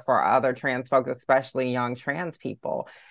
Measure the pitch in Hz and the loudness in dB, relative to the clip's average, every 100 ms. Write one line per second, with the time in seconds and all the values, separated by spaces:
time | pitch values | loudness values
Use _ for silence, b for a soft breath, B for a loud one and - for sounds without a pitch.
0 | - 110 80 127 127 127 139 127 127 135 | 2 2 4 4 2 -2 -2 -4 2 0
1 | 127 127 - 135 131 135 127 123 120 123 | 0 -4 2 2 2 -4 -2 -2 -2 -4
2 | 143 151 175 - - 110 - - - B | -6 -6 -6 -8 -10 -8 -6 -6 -8 B
3 | B | B